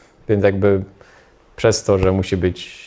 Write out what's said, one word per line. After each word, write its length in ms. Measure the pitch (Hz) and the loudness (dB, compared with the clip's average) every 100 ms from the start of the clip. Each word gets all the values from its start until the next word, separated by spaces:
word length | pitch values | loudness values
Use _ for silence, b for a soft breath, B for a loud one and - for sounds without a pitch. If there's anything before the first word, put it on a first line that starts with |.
| B B - | B B -4
więc 140 | 104 | 0
jakby 400 | 101 98 101 98 95 - b b b b _ - | 0 2 0 0 -4 -16 b b b b _ -2
przez 280 | 113 104 | 0 0
to, 140 | - 95 | 0 0
że 140 | 95 | 2
musi 260 | 95 95 95 | 0 -2 -2
być 460 | 90 87 - - | -2 -4 -14 -20